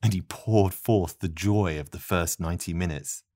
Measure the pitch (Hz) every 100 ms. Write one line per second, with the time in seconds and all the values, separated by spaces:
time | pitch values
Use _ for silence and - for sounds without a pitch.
0 | 113 95 - - - 110 98 - - 110
1 | 85 - 92 80 98 104 95 78 71 87
2 | - 92 82 - 82 87 - 85 90 73
3 | 69 - _